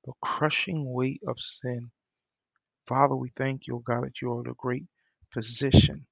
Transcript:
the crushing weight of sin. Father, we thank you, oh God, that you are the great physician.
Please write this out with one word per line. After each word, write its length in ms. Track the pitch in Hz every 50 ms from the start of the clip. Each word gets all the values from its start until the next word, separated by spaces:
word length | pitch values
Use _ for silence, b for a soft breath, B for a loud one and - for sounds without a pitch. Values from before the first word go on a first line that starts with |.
| -
the 80 | - - _
crushing 680 | - - - - 151 151 - - - 190 175 156 143 127
weight 300 | 123 123 127 135 139 - -
of 120 | - 117 -
sin. 520 | - - - - - 127 123 120 120 120 _ _ _ _ _ _ _ _ _ _ _ _ _ _ _ _ _ _ _
Father, 280 | - 123 131 143 139 135
we 160 | 131 127 123 _
thank 320 | - 135 135 135 135 -
you, 100 | - 123
oh 20 | 120
God, 240 | 117 123 120 120 131
that 180 | 131 127 -
you 100 | 127 123
are 120 | 120 120 120
the 100 | 123 123
great 300 | - - 127 127 139 170 - _ _ _ _ _ _ - _
physician. 760 | - 120 110 113 120 - 139 135 - - - - - 151 135 _